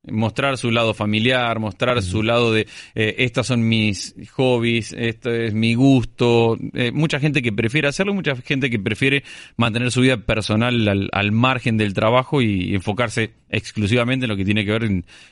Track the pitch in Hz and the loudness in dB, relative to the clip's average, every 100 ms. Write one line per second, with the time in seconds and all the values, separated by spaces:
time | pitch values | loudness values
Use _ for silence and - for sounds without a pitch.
0 | - 107 110 110 139 131 120 117 113 104 | -4 -2 -2 0 -2 -2 0 2 0 0
1 | 104 107 117 127 120 110 110 95 123 123 | 0 2 2 2 0 -2 -4 -2 0 0
2 | 92 110 110 120 117 110 104 - - - | -2 -2 0 2 2 0 -2 -10 -12 -2
3 | 107 - 127 - 120 123 113 113 107 98 | -2 0 -2 0 -2 0 2 2 0 -2
4 | - - - - 131 123 117 117 104 - | -10 -16 -14 -2 0 2 0 -2 -4 -6
5 | 117 113 123 117 117 107 113 117 135 131 | -6 -4 -4 -2 -2 0 2 4 4 4
6 | 113 - 120 117 117 113 104 - 123 147 | 2 0 2 4 2 0 -6 -4 -4 0
7 | 156 143 151 147 120 104 113 143 151 143 | -2 0 0 0 -2 -2 0 0 -2 -2
8 | 196 202 151 123 - 139 131 117 98 107 | -2 -2 -2 -4 -4 -2 -2 -2 -4 0
9 | 135 139 - - - - 117 110 123 127 | 0 0 -4 -20 -12 -2 0 0 -2 2
10 | 127 123 - 110 104 107 120 120 104 98 | 2 2 -2 -2 0 0 2 2 2 0
11 | 98 - 101 110 127 127 123 110 104 98 | -2 -2 0 2 2 2 -2 0 0 2
12 | 107 123 127 147 113 98 92 101 98 98 | 2 2 2 0 0 0 0 -2 -2 -2
13 | 120 117 110 _ _ 107 - - 101 120 | -2 -2 -4 _ _ -6 -4 -4 0 2
14 | 117 131 123 101 98 107 101 110 113 92 | 2 -2 -2 -2 0 0 0 -2 0 -2
15 | - - - | -4 -20 -20